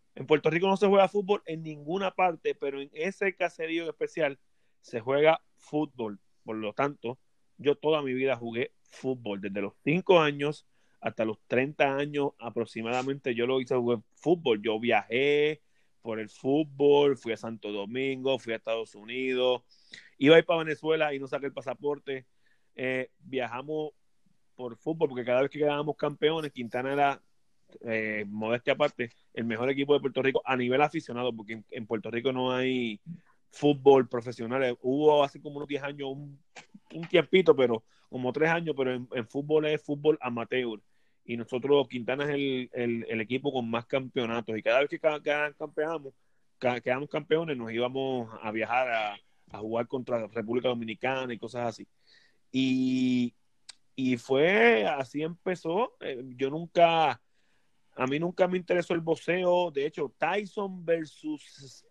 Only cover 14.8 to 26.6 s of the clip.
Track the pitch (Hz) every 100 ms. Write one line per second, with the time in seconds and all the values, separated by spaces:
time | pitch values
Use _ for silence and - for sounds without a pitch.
14.8 | 117 107 - 120 139 147 151 151 _ _
15.8 | _ _ 117 110 107 - 131 143 156 139
16.8 | 147 143 143 127 117 107 113 113 104 104
17.8 | 101 123 135 131 131 131 117 113 - 113
18.8 | 110 104 107 123 131 127 127 123 _ _
19.8 | _ - - - 139 160 170 170 160 147
20.8 | 156 160 151 139 135 143 139 135 131 120
21.8 | 143 143 - 135 123 _ _ _ _ -
22.8 | 131 131 127 _ - 127 120 120 143 156
23.8 | 151 - _ _ _ _ _ - 123 117
24.8 | - 160 151 127 120 123 139 147 147 147
25.8 | 151 139 147 143 151 160 151 127